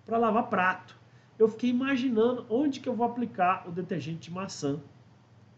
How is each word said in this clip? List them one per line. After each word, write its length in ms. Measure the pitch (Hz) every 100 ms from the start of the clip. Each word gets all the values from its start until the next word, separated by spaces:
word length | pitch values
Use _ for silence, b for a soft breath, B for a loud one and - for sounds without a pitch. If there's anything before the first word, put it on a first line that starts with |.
| -
pra 120 | 226
lavar 320 | 233 214 226
prato. 480 | 202 180 185 - - b b b -
Eu 120 | 220
fiquei 200 | 220 247
imaginando 760 | 247 269 269 262 220 233 247 208
onde 300 | 226 294 -
que 80 | 262
eu 80 | 220
vou 100 | 240
aplicar 600 | 240 233 - 180 185 180
o 40 |
detergente 580 | 175 180 175 156 160 -
de 20 |
maçã 480 | 180 190 - 143 143 - - - - - - -